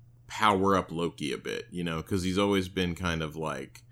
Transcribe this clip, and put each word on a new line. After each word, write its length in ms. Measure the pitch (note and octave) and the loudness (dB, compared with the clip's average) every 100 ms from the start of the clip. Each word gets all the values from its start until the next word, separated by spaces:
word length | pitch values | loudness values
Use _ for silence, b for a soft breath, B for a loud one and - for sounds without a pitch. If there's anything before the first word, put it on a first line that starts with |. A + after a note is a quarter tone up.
| - - - | -20 -20 -12
power 480 | - G#2+ G2 G2 F#2+ | 2 4 4 4 4
up 160 | - | 2
Loki 400 | E2 E2+ - D2 | -2 -4 -4 -6
a 60 | A1+ | -6
bit, 280 | A#1+ G1+ - | -6 -8 -8
you 100 | F2 | -6
know, 180 | E2+ D#2+ | -4 -4
'cause 200 | - G2 | -2 -2
he's 160 | F#2 F#2 | 0 2
always 300 | G2+ G2 F#2 | 4 2 0
been 260 | F#2 F2+ | 0 -2
kind 260 | E2 F2+ E2 | 0 -2 0
of, 120 | D#2 | -2
like, 480 | D#2 D#2 C2+ C#2 - - | -4 -6 -6 -10 -16 -20